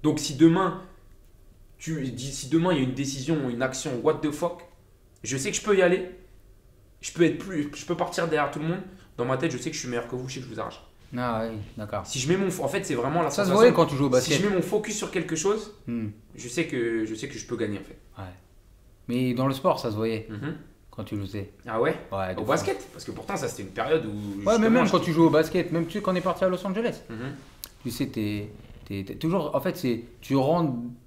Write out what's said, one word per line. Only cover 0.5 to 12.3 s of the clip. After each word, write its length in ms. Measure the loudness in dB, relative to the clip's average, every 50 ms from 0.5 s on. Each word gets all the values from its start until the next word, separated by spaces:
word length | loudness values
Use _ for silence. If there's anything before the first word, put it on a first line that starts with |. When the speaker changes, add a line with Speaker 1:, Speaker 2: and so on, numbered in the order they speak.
| 8 8 2 0 -2 -4 -12 -16 -20 -20 -20 -20 -20 -20 -20 -20 -20 -20 -20 -20 -20 -20 -20 -20 -20 -14
Speaker 1:
tu 220 | -8 -6 -4 -4 -4 -4
dis, 220 | -6 -6 -8 -8 -8
si 160 | -10 -6 2
demain 240 | 2 4 4 4 4
il 60 | 4
y 20 |
a 40 | 2
une 100 | 0 0
décision, 540 | -2 -4 -4 -4 -6 -2 -2 0 0 0 -2
une 120 | -2 0 -2
action, 380 | -2 -2 -4 -6 -4 -6 0 2
what 120 | 2 2 2 0
the 80 | -4
fuck, 320 | -2 -2 -4 -4 -4 -6 -16 -20 -20 -20 -20 -20 -20 _ _ -20 _ -14 -8
je 120 | -4 -4
sais 140 | -2 -2 -2
que 60 | -4
je 60 | -4 2
peux 140 | 4 6
y 60 | 6 8
aller, 260 | 6 6 4 0 -4 -10 -16 -20 -20 -20 -20 -20 -20 -20 -20 _ -20 -20 -20 -20 _ -20 _
je 120 | -14 -12 2
peux 100 | 4 4
être 140 | 4 4 0
plus, 320 | -6 -6 -4 -4 -4 -4 -6
je 100 | -12 -6
peux 100 | -6 -2
partir 320 | -2 -2 -4 -2 -2 -2 0
derrière 220 | 2 2 0 0
tout 80 | -2 -4
le 60 | -2
monde. 140 | -2 -2 -2 -4 -10 -16 -20 -20 -20 -6
Dans 80 | -4 -2
ma 120 | 0 0
tête, 140 | 0 0 0
je 80 | -2 -2
sais 120 | -6 -6
que 40 | -6
je 40 | -6
suis 80 | -6 -4
meilleur 200 | -4 -4 -4 -4
que 60 | -6
vous, 120 | -6 -6 -6
je 60 | -8
sais 60 | -10
que 60 | -10
je 60 | -10 -8
vous 80 | -8
arrache. 220 | -8 -8 -10 -14 -20 -20 -20 -20 -20 -10 -8
Speaker 2:
Ah 280 | -4 -4 -2 -2 -2 -4 -4
oui, 80 | -6 -8 -10 -12 -10 -12
d'accord. 260 | -10 -6 -6 -6 -6
Speaker 1:
Si 140 | -6 -6 -4
je 100 | 0
mets 80 | 2